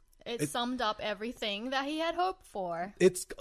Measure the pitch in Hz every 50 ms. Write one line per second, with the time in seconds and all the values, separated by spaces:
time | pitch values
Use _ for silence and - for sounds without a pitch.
0 | - _ _ - - 220 240 233 - - - 247 240 247 254 247 240 214 214 -
1 | - 214 208 190 214 240 254 - 240 214 202 202 226 262 269 262 277 285 311 311
2 | 330 339 330 339 359 381 370 - - - - 208 185 175 170 165 175 202 - -
3 | 180 185 185 - - - - -